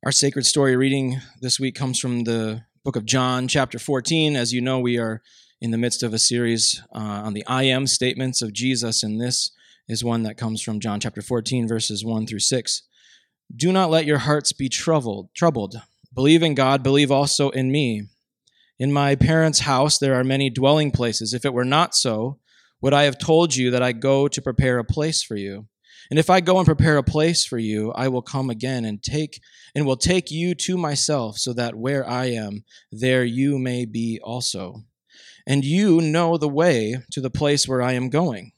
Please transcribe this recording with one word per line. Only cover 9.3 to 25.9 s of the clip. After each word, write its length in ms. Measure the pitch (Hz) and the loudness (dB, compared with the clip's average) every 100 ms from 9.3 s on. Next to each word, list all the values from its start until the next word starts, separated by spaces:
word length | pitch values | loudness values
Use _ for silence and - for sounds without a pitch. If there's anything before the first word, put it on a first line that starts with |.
| 127 - _ _ _ _ | -4 -6 _ _ _ _
is 160 | 113 | -6
one 180 | 120 117 | -2 -2
that 140 | 110 107 | -4 -6
comes 260 | 113 110 | -6 -6
from 160 | - 107 | -6 -6
John 220 | 110 104 | -4 -4
chapter 220 | 110 101 | -6 -10
fourteen, 440 | 104 123 110 127 117 | -4 -4 -2 -2 -2
verses 380 | 113 - 104 | -2 -4 -6
one 200 | 110 113 | -4 -4
through 140 | 110 107 | -4 -4
six. 440 | - 131 - - _ _ _ _ _ _ _ 117 | -2 -2 -2 -8 _ _ _ _ _ _ _ -2
"Do 160 | 156 | 2
not 180 | 190 180 | 4 4
let 160 | 160 151 | 4 4
your 120 | 147 | 0
hearts 340 | 143 151 - | 2 0 0
be 160 | - 135 | -4 -4
troubled, 680 | - - 160 120 101 92 | -2 2 2 2 -6 -10
troubled. 480 | - 170 131 98 113 - _ _ | 0 2 2 -4 -8 -18 _ _
Believe 300 | 123 135 165 | 0 6 6
in 100 | 160 | 6
God, 300 | 139 131 139 | 2 4 4
believe 260 | 131 139 143 | 4 4 4
also 400 | 139 143 - 139 | 4 2 2 0
in 220 | 135 131 | 0 0
me. 300 | 139 135 107 104 _ _ _ _ _ _ _ | 0 0 -2 -6 _ _ _ _ _ _ _
In 140 | 131 | 0
my 240 | 143 143 139 | 2 2 4
parents' 420 | 139 160 160 147 | 4 4 4 2
house 400 | - 131 147 151 | 0 2 2 2
there 160 | 139 | 2
are 80 | 127 | 2
many 280 | 127 135 139 | 2 0 0
dwelling 420 | 117 131 151 147 | 2 4 4 2
places. 420 | - 120 107 110 | 0 0 -2 -4
If 100 | 120 | -4
it 80 | 139 | -2
were 120 | 123 | -2
not 320 | 127 147 170 - | 2 2 2 0
so, 420 | 131 110 117 139 _ _ _ _ | 0 -2 -4 -6 _ _ _ _
would 140 | 127 | 2
I 80 | 143 | 4
have 160 | 147 131 | 4 0
told 380 | - 160 170 127 | 2 4 4 2
you 160 | 127 | 0
that 100 | 123 | 2
I 80 | 127 | 0
go 380 | 117 131 139 143 | 0 2 2 2
to 120 | - | -2
prepare 380 | 131 117 135 123 | -6 0 2 2
a 60 | |
place 400 | 113 - 151 156 | -2 -4 -2 -4
for 100 | - | -6
you? 320 | 104 98 98 107 _ _ | -6 -8 -10 -16 _ _